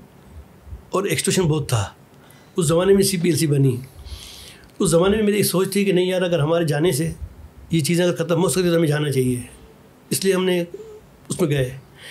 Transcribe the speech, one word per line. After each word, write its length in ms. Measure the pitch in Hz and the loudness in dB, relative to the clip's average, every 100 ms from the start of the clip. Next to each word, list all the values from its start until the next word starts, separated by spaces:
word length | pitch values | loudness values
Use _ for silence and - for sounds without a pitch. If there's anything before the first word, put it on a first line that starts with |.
| - - - - - - - - - | -12 -20 -20 -20 -20 -20 -18 -18 -6
और 140 | 185 190 | -4 -2
extortion 340 | 160 - 185 | -2 0 2
बहुत 220 | 170 156 | 2 0
था। 320 | 131 113 95 - - - - - - - | 0 -2 -2 -8 -20 -20 -20 -20 -10 -2
उस 100 | 156 | 2
ज़माने 260 | 165 190 | 4 4
में 80 | 196 | 4
सीपीएलसी 440 | 190 180 175 151 160 | 4 2 2 2 2
बनी। 340 | 139 135 117 - - - - - - - - - - | 2 2 0 -6 -18 -16 -16 -16 -20 -20 -20 -12 -2
उस 100 | 190 | 2
ज़माने 260 | 165 190 220 | 4 4 2
में 80 | |
मेरी 140 | 208 202 | 2 0
एक 60 | |
सोच 320 | 190 180 190 202 | 0 0 0 0
थी 80 | |
कि 80 | 190 | 0
नहीं 180 | 175 185 | 2 0
यार, 120 | 185 | 0
अगर 180 | 180 170 | 0 0
हमारे 240 | 147 170 | 0 0
जाने 280 | 165 147 175 | 0 0 0
से 220 | 139 165 - - - - - - | 0 -4 -6 -14 -16 -20 -20 -4
ये 80 | 165 | -2
चीज़ें 260 | 143 170 180 | 0 2 0
अगर 180 | 170 | 0
ख़त्म 160 | 160 165 | 0 0
हो 80 | 180 | 0
सकती, 220 | 185 175 | 0 2
तो 60 | 165 | 2
हमें 120 | 156 | 2
जाना 220 | 147 147 | 0 0
चाहिए, 340 | 131 127 123 - - - - - - - | 0 0 -2 -6 -18 -20 -20 -20 -20 -8
इसलिए 220 | 147 190 | -2 0
हमने 320 | 185 185 180 175 - - - - - - | 2 2 0 -2 -8 -16 -20 -20 -16 -8
उसमें 200 | - 165 | -2 0
गए। 260 | 143 127 - - - - | 0 -2 -6 -18 -20 -20